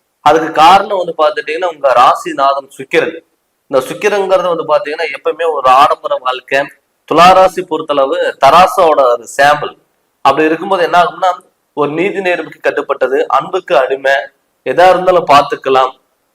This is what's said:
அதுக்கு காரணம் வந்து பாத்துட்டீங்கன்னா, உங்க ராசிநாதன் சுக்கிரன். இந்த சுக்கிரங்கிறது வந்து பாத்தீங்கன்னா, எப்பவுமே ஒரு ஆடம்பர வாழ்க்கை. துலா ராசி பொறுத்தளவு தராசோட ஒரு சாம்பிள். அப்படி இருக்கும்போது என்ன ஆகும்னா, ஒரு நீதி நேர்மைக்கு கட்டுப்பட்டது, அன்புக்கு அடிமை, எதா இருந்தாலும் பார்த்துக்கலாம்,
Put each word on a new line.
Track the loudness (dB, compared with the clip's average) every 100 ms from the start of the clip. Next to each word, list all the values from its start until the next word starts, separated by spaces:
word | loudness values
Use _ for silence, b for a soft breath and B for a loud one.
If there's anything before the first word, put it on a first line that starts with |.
| _ _
அதுக்கு | 0 2 0
காரணம் | 2 4 4 2 -6
வந்து | -6 -2
பாத்துட்டீங்கன்னா, | -2 -2 -8 -6
உங்க | -6 -2 0
ராசிநாதன் | 4 4 2 -4 -4 -2 -2 -8
சுக்கிரன். | -16 -4 -2 -2 -6 _ _ _ _ -6
இந்த | -4 -4
சுக்கிரங்கிறது | -4 -4 -2 0 0 0 -4
வந்து | -2
பாத்தீங்கன்னா, | -2 -2 -8 -8
எப்பவுமே | -6 -6 -4 -4
ஒரு | 0 2
ஆடம்பர | 4 4 0 -6 -6
வாழ்க்கை. | -6 -8 -4 -4 -4 _ _ _ -2
துலா | 4 6
ராசி | 6 2 0
பொறுத்தளவு | -8 -8 -4 -2 -2 -2 -4 0
தராசோட | 2 4 4 2 2 2
ஒரு | 2 0 -4 0
சாம்பிள். | 2 0 -4 -14 _ _ _ _
அப்படி | -2 2 0
இருக்கும்போது | -2 -4 -2
என்ன | 0 2
ஆகும்னா, | 0 -2 -4 -4 _ _ _
ஒரு | -6 -4
நீதி | -4 -6 -4
நேர்மைக்கு | -4 -4 -6 -6
கட்டுப்பட்டது, | -4 -4 -4 -2 0 0 0
அன்புக்கு | -2 -2 -6 -2 -2
அடிமை, | 0 -2 -2 -2 -4 _ _ _ -4
எதா | 2 4
இருந்தாலும் | 4 2 0 2
பார்த்துக்கலாம், | 2 2 -4 -2 0 -2 -6 _ _ _